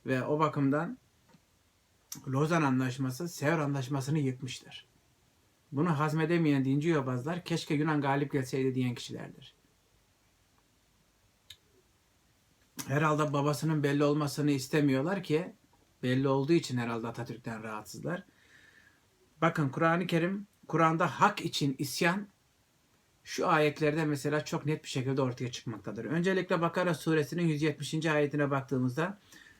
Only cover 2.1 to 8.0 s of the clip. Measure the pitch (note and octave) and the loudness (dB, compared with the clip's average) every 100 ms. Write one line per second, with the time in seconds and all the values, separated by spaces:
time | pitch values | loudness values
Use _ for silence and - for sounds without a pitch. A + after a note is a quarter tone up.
2.1 | - C3+ C3 D#3 E3+ C#3+ B2+ B2+ C3 C3 | -14 -4 0 2 4 4 2 0 -2 -4
3.1 | B2+ F3 - C#3+ E3 C#3+ C#3 B2+ C#3+ C3+ | -4 -8 -2 0 2 0 -2 -2 -4 0
4.1 | D#3+ C3+ B2+ A#2+ - - - - _ _ | 0 0 -4 -8 -12 -16 -20 -20 _ _
5.1 | _ _ _ _ _ - C3+ F3 C#3+ D3+ | _ _ _ _ _ -8 -2 0 0 0
6.1 | D#3 D#3 F3 D#3 C#3 C3 C#3+ D#3+ D#3 B2+ | 0 2 2 4 2 2 2 2 0 0
7.1 | B2 C3+ F3 - E3 - D3 D#3+ D3+ | -4 -4 -6 -4 -4 -2 0 2 2